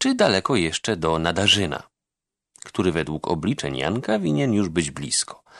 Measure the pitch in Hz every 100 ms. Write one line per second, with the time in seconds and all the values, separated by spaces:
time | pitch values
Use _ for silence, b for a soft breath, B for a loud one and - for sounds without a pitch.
0 | 262 254 196 95 - 127 82 80 - 104
1 | 80 80 82 85 101 104 90 67 - _
2 | _ _ _ _ _ _ - - 92 82
3 | 73 78 - 85 87 - 73 65 71 110
4 | - 214 175 147 139 104 95 82 76 65
5 | 69 - - - B